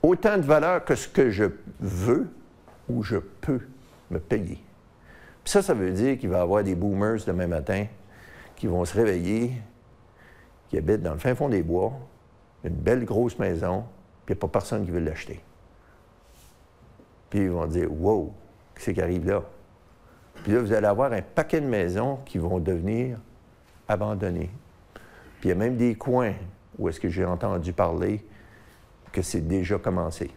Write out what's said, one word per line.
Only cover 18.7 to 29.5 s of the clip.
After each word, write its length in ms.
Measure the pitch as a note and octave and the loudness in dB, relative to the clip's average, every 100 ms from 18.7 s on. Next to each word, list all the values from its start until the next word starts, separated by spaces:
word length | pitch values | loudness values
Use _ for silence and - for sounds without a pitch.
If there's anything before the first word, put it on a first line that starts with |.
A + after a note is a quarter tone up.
| - | -10
qu'est-ce 160 | - | -4
qui 100 | A2+ | -2
arrive 260 | E2+ F2+ F2 | 0 0 0
là ? » 160 | G2+ - - - - - - - - - - | 0 -2 -18 -20 -20 -20 -20 -20 -20 -20 -10
Puis 100 | - | 0
là, 60 | A2+ | 2
vous 140 | A2 | 4
allez 140 | A2 G#2 | 4 4
avoir 260 | G2+ C3+ | 4 2
un 80 | A2 | 0
paquet 400 | E2+ - - E3 | -2 -2 0 0
de 60 | C#3+ | 2
maisons 520 | A2 F2 F#2 B2 C3+ C3+ | 0 0 0 -2 -4 -6
qui 120 | F#2 | -4
vont 220 | E2 F2+ | -2 0
devenir 580 | E2 F2 F2 A2+ B2+ A2+ - - - - - - - | 0 0 0 -2 -2 -6 -14 -20 -20 -20 -20 -20 -4
abandonnées. 600 | G#2+ G#2 G2 F#2+ F2 F2 A2+ - - - - - - - - | -2 0 -2 -2 -2 -6 -10 -20 -20 -20 -20 -20 -20 -20 -4
Puis 80 | F2+ | 0
il 20 | |
y 20 | |
a 40 | F2+ | 2
même 220 | A2+ B2 | 0 2
des 180 | A#2+ A2 | 0 0
coins 380 | - B2+ A#2 F#2 F2+ - - - | 0 2 0 -2 -10 -16 -20 -6
où 120 | F2 | -4
est-ce 100 | - | -2
que 100 | F2+ | -4
j'ai 160 | F2 F2+ | 0 0
entendu 460 | F2 G#2 F2+ F2 | 0 -2 -2 -4
parler 520 | F2 F2 E2+ F2+ G#2 - - - - - - - - - | 0 0 2 0 -2 -6 -20 -20 -20 -20 -20 -20 -20 -8
que 100 | - | -6
c'est 260 | F2 - | -2 -2
déjà 300 | D#2 | 0